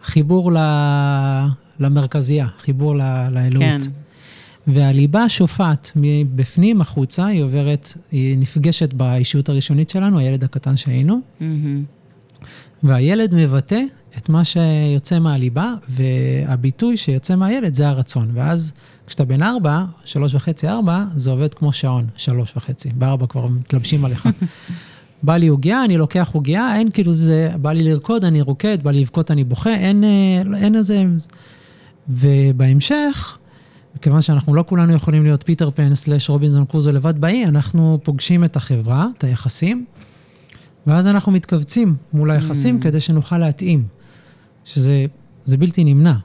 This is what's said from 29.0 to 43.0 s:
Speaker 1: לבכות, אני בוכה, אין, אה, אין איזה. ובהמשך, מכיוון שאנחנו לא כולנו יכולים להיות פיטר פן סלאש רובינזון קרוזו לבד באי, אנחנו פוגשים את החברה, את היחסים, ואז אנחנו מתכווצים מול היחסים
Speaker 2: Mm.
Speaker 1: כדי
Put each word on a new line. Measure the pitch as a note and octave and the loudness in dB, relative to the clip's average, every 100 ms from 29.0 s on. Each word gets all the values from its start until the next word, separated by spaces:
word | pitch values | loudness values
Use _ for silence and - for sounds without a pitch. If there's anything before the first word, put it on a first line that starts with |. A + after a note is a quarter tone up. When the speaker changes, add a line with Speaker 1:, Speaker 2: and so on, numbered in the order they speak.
Speaker 1:
לבכות, | C3 - D#3+ | 0 -2 0
אני | D3+ | 0
בוכה, | B2+ B2 A3 | 0 -2 -2
אין, | A3 F#3 G3+ | 0 2 2
אה, | G#3 G3+ F#3+ F#3 F#3+ G3+ | 4 4 2 2 0 0
אין | G3+ A3 | 2 2
איזה. | G3+ G#3 F#3+ E3+ D#3 - - - - - - _ - | 2 2 2 0 -4 -20 -20 -20 -20 -20 -20 _ -8
ובהמשך, | B2 C#3 C#3 C3+ B2+ C3 C3+ - D4 D4 C#4 - - _ - _ - _ - | 0 2 4 2 2 4 4 2 0 0 -4 -8 -16 _ -20 _ -20 _ -4
מכיוון | - D3 | 0 2
שאנחנו | D#3 D3 D3 D3 | 2 0 2 0
לא | E3 | 0
כולנו | F3+ E3+ | 0 2
יכולים | E3 - D#3 | 2 2 2
להיות | D3+ C#3+ | 2 0
פיטר | - E3 D#3 C#3 | 0 -2 -2 0
פן | C#3+ C#3 | 0 0
סלאש | - D3 - | 0 -2 0
רובינזון | D3 D3 C#3+ C#3 | 0 2 2 0
קרוזו | D#3 D3 | 0 0
לבד | C#3 C#3+ D#3 | 0 0 0
באי, | D#3+ A3+ G#3+ | 0 0 2
אנחנו | D3 C3+ E3+ D#3+ D#3 | 0 0 2 2 2
פוגשים | D3+ C#3 - F3 | -2 -4 0 2
את | E3+ D3+ | 2 0
החברה, | - B2 A2+ B2+ G#3 B3 | -2 -2 0 0 -2 -2
את | |
היחסים, | C3 B2 C3 - E3+ B3 B3 - - - _ _ _ - - _ - | -4 -2 -4 -4 -2 -4 -8 -18 -20 -20 _ _ _ -20 -20 _ 0
ואז | D#3 F#3+ | 2 2
אנחנו | G3+ G3 | 2 2
מתכווצים | F#3+ - E3+ D3 A#3 A3 C#3+ - | 0 0 -4 -2 0 0 0 -2
מול | D3+ D3+ | -2 0
היחסים | D3+ D#3+ C#3+ C3+ - | 0 0 -2 0 0
Speaker 2:
Mm. | |
Speaker 1:
כדי | E3 D#3 | 0 -2